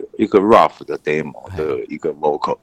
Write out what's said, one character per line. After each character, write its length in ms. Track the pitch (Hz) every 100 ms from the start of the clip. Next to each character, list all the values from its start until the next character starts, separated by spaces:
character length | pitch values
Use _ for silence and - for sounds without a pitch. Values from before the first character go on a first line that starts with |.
| - -
一 80 | 107
个 120 | 104
rough 460 | 101 107 78 - -
的 120 | 73
demo 560 | - 76 73 60 - 92
的 260 | 78 64 57
一 120 | 78
个 160 | 78
vocal。 440 | 73 76 73 - -